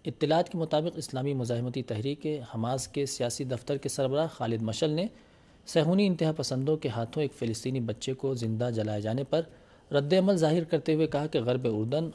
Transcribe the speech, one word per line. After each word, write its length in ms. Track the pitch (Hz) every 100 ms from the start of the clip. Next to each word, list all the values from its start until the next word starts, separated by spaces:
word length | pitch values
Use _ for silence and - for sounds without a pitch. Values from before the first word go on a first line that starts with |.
| 165
اطلاعات 440 | - 147 160 180
کے 80 | 175
مطابق 400 | 160 151 165 -
اسلامی 360 | - 131 139
مزاحمتی 500 | 135 117 120 123 127
تحریک 420 | 123 107 131 143 151
حماس 600 | 151 113 110 117 131 -
کے 180 | 147 139
سیاسی 380 | - 120 -
دفتر 340 | 131 123 - 139
کے 120 | 135
سربراہ 380 | - 131 139 160
خالد 340 | - 135 113
مشل 280 | 110 110 156
نے 180 | 151 208 - - - - - -
صہیونی 420 | 165 156 190 202
انتہا 240 | 170 160
پسندوں 460 | 156 131 131 135 156
کے 120 | 147
ہاتھوں 340 | 117 113 156
ایک 100 | 143
فلسطینی 460 | - 117 110 131 131
بچے 340 | 117 120 -
کو 200 | 131 135
زندہ 360 | 127 113 110 123 113
جلائے 260 | 107 107
جانے 220 | 107 123
پر 180 | 139 156 165 - - - -
رد 220 | 143 143
عمل 240 | 185 190 185
ظاہر 260 | 156 170
کرتے 300 | 160 156 139
ہوئے 140 | 156 156
کہا 200 | 143 151
کہ 140 | 151
غرب 260 | 117 127 127
اردن 400 | 107 110 147 165